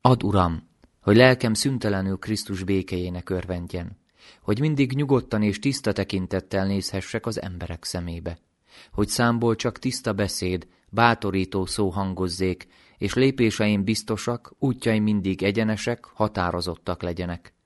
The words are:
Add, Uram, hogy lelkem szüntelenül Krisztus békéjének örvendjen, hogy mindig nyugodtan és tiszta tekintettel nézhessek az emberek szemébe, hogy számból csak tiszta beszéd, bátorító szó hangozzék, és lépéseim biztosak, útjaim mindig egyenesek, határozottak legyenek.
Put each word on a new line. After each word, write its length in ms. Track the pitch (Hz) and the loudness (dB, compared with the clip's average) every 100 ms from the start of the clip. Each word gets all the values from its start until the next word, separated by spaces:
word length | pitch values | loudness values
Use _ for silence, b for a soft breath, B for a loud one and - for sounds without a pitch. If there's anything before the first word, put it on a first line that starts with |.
Add, 220 | 131 123 | 6 4
Uram, 460 | 101 101 87 82 - _ _ _ | 4 2 2 0 -10 _ _ _
hogy 160 | - 110 | 4 8
lelkem 380 | 127 127 120 | 8 6 2
szüntelenül 640 | 110 139 131 107 98 95 95 | 0 0 0 0 0 0 -4
Krisztus 440 | - 107 - 95 | -4 -4 -4 -6
békéjének 680 | 92 98 90 90 90 90 - | 0 0 0 -4 -4 -8 -4
örvendjen, 680 | 92 87 90 87 90 87 92 _ b b b | -4 -4 -6 -6 -8 -10 -14 _ b b b
hogy 180 | - 104 | -2 0
mindig 320 | 151 147 135 | 2 2 0
nyugodtan 500 | 131 147 135 - 110 | 0 2 2 2 0
és 160 | 107 101 | 2 2
tiszta 340 | 139 135 - | -2 -2 -2
tekintettel 760 | 101 98 98 92 95 - 98 98 | -2 0 -2 -2 -4 -2 -2 0
nézhessek 600 | 98 92 95 - 117 117 | -2 -2 -6 -6 -6 -6
az 160 | 107 | -6
emberek 420 | 98 90 85 85 | -8 -10 -10 -10
szemébe, 540 | - 90 87 85 82 82 _ _ B B B | -8 -6 -6 -8 -8 -12 _ _ B B B
hogy 160 | - 104 | -4 -2
számból 480 | - 120 117 117 110 | 2 2 2 2 0
csak 220 | 123 - | -2 -4
tiszta 340 | 135 120 - | -6 -4 -4
beszéd, 540 | 98 101 - 92 90 - b b | -2 -2 -2 -2 -4 -6 b b
bátorító 760 | 101 117 113 104 95 92 98 92 | 2 4 4 0 -2 0 -2 -4
szó 220 | - 101 | -2 -2
hangozzék, 760 | 95 95 92 92 87 92 90 - b b b | 0 -4 -2 -4 -2 -2 -2 -8 b b b
és 160 | 101 | -4
lépéseim 720 | - 131 135 113 - 107 104 | 2 2 4 2 2 2 2
biztosak, 680 | 98 110 - 107 - 120 - - | 2 -2 -2 -4 -2 -6 -8 -4
útjaim 440 | 139 127 - 110 | -2 0 0 2
mindig 400 | 107 104 95 92 | 2 2 0 0
egyenesek, 600 | 95 104 110 107 - 120 | 0 2 0 0 -2 -6
határozottak 1000 | - - 107 101 87 87 87 80 - 87 | -8 -2 -2 0 -2 -2 -4 -8 -6 -6
legyenek. 520 | 90 87 90 82 - _ | -4 -4 -6 -8 -12 _